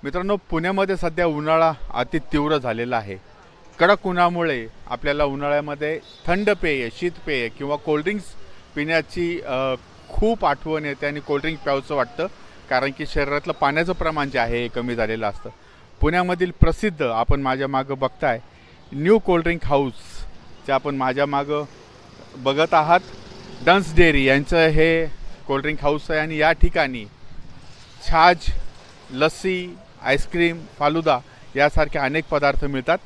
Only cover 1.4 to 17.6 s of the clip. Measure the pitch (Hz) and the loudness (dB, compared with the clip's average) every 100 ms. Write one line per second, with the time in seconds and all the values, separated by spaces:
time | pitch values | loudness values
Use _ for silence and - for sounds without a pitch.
1.4 | 151 160 165 147 - 120 123 165 - 147 | 0 2 2 0 -6 -4 -2 -4 -2 -2
2.4 | 147 151 123 113 120 120 101 95 - - | 0 0 -2 -4 -2 -4 -4 -14 -16 -20
3.4 | - - - - 170 202 190 180 175 175 | -20 -20 -20 2 4 4 2 2 2 2
4.4 | 165 131 110 - - 120 147 147 147 139 | -2 -2 -6 -14 -10 -6 -2 0 0 -2
5.4 | 143 147 147 143 151 160 - - - 180 | -2 -2 -2 -6 -6 -6 -10 -10 -2 0
6.4 | 208 196 175 139 117 - 175 165 - 139 | 0 0 0 -2 -4 -4 -6 -6 -4 -4
7.4 | 117 - 139 147 - 151 156 208 175 - | -4 -6 -6 -6 -2 -2 0 -6 -8 -14
8.4 | - - - - 147 165 156 - 170 170 | -14 -16 -14 -8 0 0 -2 -4 -4 -4
9.4 | - 131 135 127 - - - - 214 226 | -4 -4 -2 -4 -8 -20 -8 0 0 2
10.4 | 170 143 156 156 151 139 143 147 143 143 | 0 -2 -4 -4 -4 -6 -6 -6 -4 0
11.4 | 156 156 - 139 131 143 120 - 180 - | 0 0 0 -2 0 0 0 -2 -6 -6
12.4 | - - - 127 135 135 151 156 139 143 | -20 -20 -2 0 0 -4 -4 -2 0 -2
13.4 | 170 151 143 151 170 180 165 156 139 131 | -4 0 0 2 0 -2 -2 -2 -2 -2
14.4 | 117 120 120 123 123 117 110 110 107 101 | -2 -2 -2 -4 -6 -2 -2 -2 -4 -6
15.4 | 117 - - - - - 147 175 180 180 | -14 -18 -20 -20 -20 0 0 2 0 0
16.4 | 180 - - 165 214 156 135 113 117 143 | -2 4 4 4 -4 -2 -2 0 2 2
17.4 | 135 131 | 2 -2